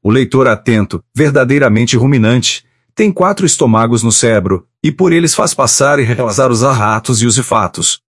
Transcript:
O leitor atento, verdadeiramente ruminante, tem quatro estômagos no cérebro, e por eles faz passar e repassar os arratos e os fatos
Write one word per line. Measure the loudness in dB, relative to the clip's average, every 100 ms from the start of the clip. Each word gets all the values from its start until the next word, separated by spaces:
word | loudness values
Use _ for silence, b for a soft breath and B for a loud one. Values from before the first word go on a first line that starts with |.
O | 2
leitor | 0 2 2 2
atento, | 0 0 0 -2 -6 _
verdadeiramente | -2 0 2 0 2 2 2 0 0
ruminante, | 2 2 2 0 -2 -8 _ _ _ -2
tem | -2
quatro | 0 -2 0 -2
estômagos | 0 2 2 2 0
no | 0
cérebro, | 0 2 0 0 -4 _ _
e | -6
por | 0 0
eles | 2 0
faz | -2 -4
passar | -2 -2 0 0 0
e |
repassar | 0 -2 -2 0 0
os | 2
arratos | 0 0 0 -2 -2 -2
e | 0
os | -2
fatos | -2 -2 -2 -4 -6 -6